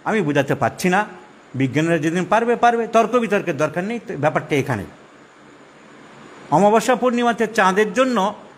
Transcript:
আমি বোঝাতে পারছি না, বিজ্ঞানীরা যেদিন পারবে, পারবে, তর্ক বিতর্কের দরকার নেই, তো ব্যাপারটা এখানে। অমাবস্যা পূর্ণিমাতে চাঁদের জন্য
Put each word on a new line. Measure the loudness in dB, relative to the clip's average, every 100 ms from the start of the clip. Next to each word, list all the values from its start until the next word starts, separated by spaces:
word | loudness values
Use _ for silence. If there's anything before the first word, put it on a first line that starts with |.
আমি | -4 -2
বোঝাতে | 0 0 0
পারছি | 0 -2 0 0
না, | 0 -2 -8 -20 -20 -12
বিজ্ঞানীরা | -4 -2 0 0 0
যেদিন | 0 -2
পারবে, | 0 0 0 2
পারবে, | 2 2 0
তর্ক | 0 2 0
বিতর্কের | 0 -2 -2 -2
দরকার | -2 -2
নেই, | -6 -8 -10
তো | -4
ব্যাপারটা | -2 -2 -2 -2
এখানে। | -2 -4 -6 -14 -20 -20 -20 -20 -20 -20 -20 -20 -20 -20 -20 -20 -20 -20 -2
অমাবস্যা | 2 4 4 2
পূর্ণিমাতে | 0 0 0 0 0 -2
চাঁদের | 2 2 2 0
জন্য | 2 0 0 -2 -4 -16